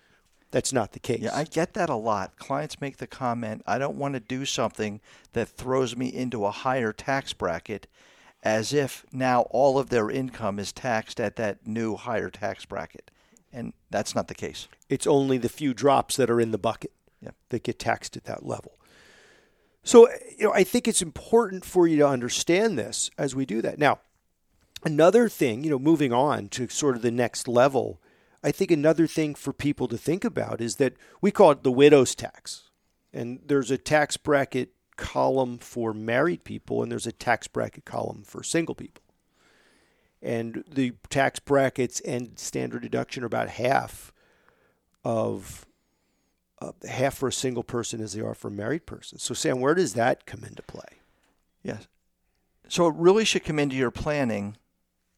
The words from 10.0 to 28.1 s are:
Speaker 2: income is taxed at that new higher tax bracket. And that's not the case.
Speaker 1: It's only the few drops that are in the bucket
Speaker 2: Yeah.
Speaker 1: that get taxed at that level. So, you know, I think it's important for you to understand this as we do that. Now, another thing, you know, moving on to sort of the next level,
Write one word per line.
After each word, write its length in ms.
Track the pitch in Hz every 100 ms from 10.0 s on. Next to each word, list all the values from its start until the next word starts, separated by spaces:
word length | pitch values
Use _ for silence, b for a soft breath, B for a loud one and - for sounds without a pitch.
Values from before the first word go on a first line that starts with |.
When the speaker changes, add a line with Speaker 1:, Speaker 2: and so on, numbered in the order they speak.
| 107
Speaker 2:
income 480 | 135 131 120 110 101
is 120 | 98
taxed 480 | - 131 110 - -
at 180 | 107 -
that 280 | 110 98 113
new 300 | 110 113 95
higher 340 | 123 107 92
tax 360 | - 101 101 -
bracket. 440 | 98 78 - - b b b _
And 200 | 127 117 - -
that's 240 | 104 107
not 140 | 117 92
the 80 | -
case. 320 | 80 - - _ -
Speaker 1:
It's 180 | 135 -
only 300 | 143 139 127
the 120 | 117
few 240 | - 147
drops 420 | 113 139 135 - -
that 120 | 120
are 100 | 120
in 120 | 117
the 60 | 107
bucket 340 | 113 - - _ _ _
Speaker 2:
Yeah. 120 | - - -
Speaker 1:
that 140 | 117
get 160 | - -
taxed 360 | 120 - - -
at 100 | -
that 200 | - -
level. 320 | - - _ b b b b b b b b b b
So, 240 | - 240 233 - - -
you 80 | 208
know, 80 |
I 100 | -
think 240 | - 247 233
it's 140 | -
important 640 | 170 - - 226 214 190 -
for 220 | 185 170
you 100 | 151
to 100 | 143
understand 680 | 131 120 - - 175 226 147
this 320 | 104 - - -
as 180 | 147 127
we 100 | 135
do 160 | 214
that. 160 | - -
Now, 200 | 143 110 _ _ _ _ _ _ _ - 160
another 420 | 151 170 214 226
thing, 360 | - 143 110
you 80 | 156
know, 80 | 135
moving 340 | 139 160 143
on 360 | 117 147 113 101
to 200 | - 120
sort 260 | - 147 123
of 60 |
the 100 | 117
next 360 | 117 117 - -
level, 520 | 120 135 135 110 95 _